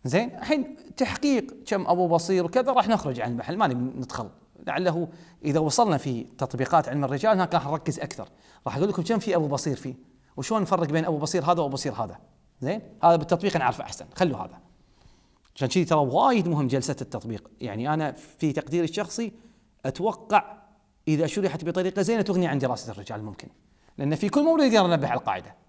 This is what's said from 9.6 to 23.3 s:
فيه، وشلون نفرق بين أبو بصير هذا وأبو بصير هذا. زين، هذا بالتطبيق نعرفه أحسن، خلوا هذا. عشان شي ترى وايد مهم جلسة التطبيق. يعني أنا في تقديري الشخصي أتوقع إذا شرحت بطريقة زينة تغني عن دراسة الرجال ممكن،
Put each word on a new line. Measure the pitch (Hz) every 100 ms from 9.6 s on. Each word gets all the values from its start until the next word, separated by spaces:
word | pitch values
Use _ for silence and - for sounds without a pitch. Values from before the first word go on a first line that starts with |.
| 156 127
فيه، | 131 127 - _ _ -
وشلون | 135 220
نفرق | 180 180 156
بين | 160 160
أبو | 151
بصير | 147 180
هذا | 151 170
وأبو | 143
بصير | 135 143
هذا. | 117 107 87 _ _ _ _
زين، | 131 208 - -
هذا | 160 170
بالتطبيق | 147 170 190 165
نعرفه | 127 113
أحسن، | - - - -
خلوا | 180 117
هذا. | 95 - _ _ _ _ - _ _ _ _ -
عشان | 131
شي | 185 165
ترى | 156
وايد | 139 147 269 240 175
مهم | 151 131
جلسة | 135 127 135
التطبيق. | 127 113 113 107 - _
يعني | 120 104 131
أنا | 156 151
في | - - - 156
تقديري | 139 139 175 160
الشخصي | 170 185 - 226 - - _ _ _ 135
أتوقع | - 208 - - 202 - - - _ _ _ -
إذا | 156 156
شرحت | - 196 160 160
بطريقة | 175 185 190
زينة | 180 233
تغني | 196 185 170
عن | 143
دراسة | 127 117 117
الرجال | 101 98 107
ممكن، | 107